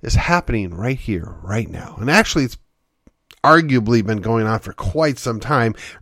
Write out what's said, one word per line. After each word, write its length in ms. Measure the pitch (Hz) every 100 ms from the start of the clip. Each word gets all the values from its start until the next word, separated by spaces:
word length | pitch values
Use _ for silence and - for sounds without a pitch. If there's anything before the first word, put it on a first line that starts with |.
is 140 | -
happening 580 | - - 175 - 113 92
right 260 | 85 117 131
here, 380 | - 92 - -
right 260 | 92 107 101
now? 280 | 82 - -
And 120 | 120
actually, 340 | 180 220 165
it's 120 | 131 - _ _ _ _ _ _ _ -
arguably 640 | 139 165 156 127 107 120
been 160 | 104 107
going 260 | 104 113 110
on 120 | 110
for 160 | -
quite 440 | - 101 147 156 127
some 220 | 123 113
time. 340 | 104 143 113 107 - -